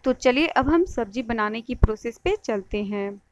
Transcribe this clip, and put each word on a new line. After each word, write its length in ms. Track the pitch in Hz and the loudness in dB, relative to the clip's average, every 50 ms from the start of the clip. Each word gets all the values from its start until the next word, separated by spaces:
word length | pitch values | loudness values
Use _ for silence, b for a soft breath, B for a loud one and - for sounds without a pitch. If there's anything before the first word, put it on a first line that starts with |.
| - | 0
तो 80 | 262 254 | 0 -2
चलिए 320 | - - 254 247 277 320 320 | 2 2 2 4 4 0 2
अब 200 | - 269 262 277 | 2 0 2 4
हम 160 | 320 330 381 | 4 4 2
सब्जी 360 | - - - 233 202 196 247 | 2 -2 -6 -6 -4 -6 -8
बनाने 380 | 247 220 233 226 208 208 214 233 | -4 -4 -2 -2 -2 -2 -2 -6
की 140 | 226 - 247 | -8 -8 2
process 440 | - - 220 214 - - 233 226 - _ | 2 4 2 2 -6 -6 -10 -10 -4 _
पे 100 | - 415 427 | -2 -2 -2
चलते 440 | - - 220 202 190 - - 208 208 | -2 -4 -4 -4 -4 -6 -6 -6 -4
हैं। 360 | 196 208 202 196 202 202 196 _ _ | -4 -4 -4 -4 -6 -8 -12 _ _